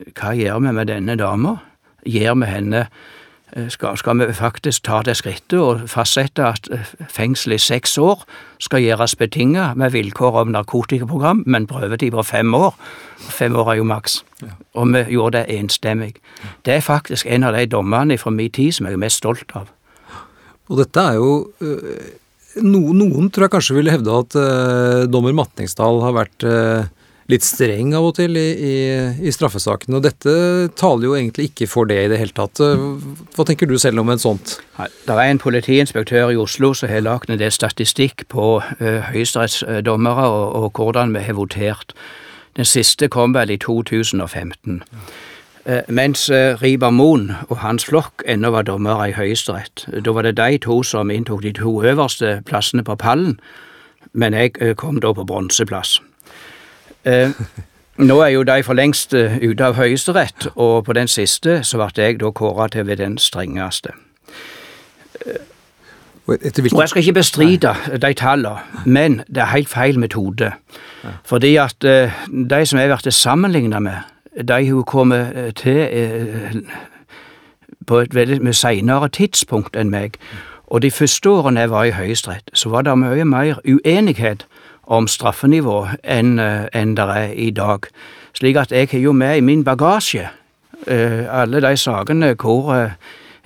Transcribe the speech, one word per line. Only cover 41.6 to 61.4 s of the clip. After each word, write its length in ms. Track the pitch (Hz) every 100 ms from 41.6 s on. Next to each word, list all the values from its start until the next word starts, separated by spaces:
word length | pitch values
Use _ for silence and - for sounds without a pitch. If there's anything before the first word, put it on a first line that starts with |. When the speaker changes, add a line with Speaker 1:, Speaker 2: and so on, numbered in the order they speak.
| 104 104 - - - - - - - -
Speaker 1:
Den 80 | 127
siste 420 | 131 107 - 143
kom 260 | 127 120 127
vel 140 | 107
i 40 | 101
to 220 | - 117
tusen 380 | 113 113 107 95 85
og 60 |
femten. 480 | - 87 - - 90 - 113 - - - - - _ -
Eh, 200 | 123 -
mens, 420 | 117 139 139 -
eh, 240 | 135 131 113
Riber 320 | 131 131 123
Moen 400 | 120 151 143 98 92 -
og 80 | 117
hans 240 | 110 117 -
flokk 400 | 156 - - -
ennå 240 | 107 117
var 160 | 113 98
dommere 460 | 98 104 107 101
i 20 |
Høyesterett. 720 | 107 101 113 - 95 - - - 110
Da 100 | 113
var 140 | 113 113
det 80 | 110
de 160 | 117 143
to 240 | 120 120
som 280 | 127 110 104
inntok 300 | 107 117 101 104
de 80 |
to 300 | 101 113 110
øverste 560 | 117 143 135 - 110 101 -
plassene 380 | 104 - 127
på 120 | 110 104
pallen, 400 | 113 147 180 110 - - - - - _ -
men 200 | 117 113
jeg, 240 | 107 120 -
eh, 140 | 117
kom 240 | 107 156 147
da 140 | 110
på 100 | 98 95
bronseplass. 720 | 95 92 - 107 98 - - - _ - - - - - - - - 135
Eh, 240 | 127 131 - 107 - -
<laughs> 420 | _ _ - 135
nå 100 | 143
er 80 | 151
jo 100 | 131
de 200 | 131 135
for 100 | 127
lengst, 400 | 127 143 131 -
eh, 240 | 127 113 120
ute 240 | 117 113 131
av 100 | 117
Høyesterett, 760 | 120 135 - 185 131 - - -
og 300 | 117 117 107
på 80 |
den 140 | 120 120
siste 540 | - 98 -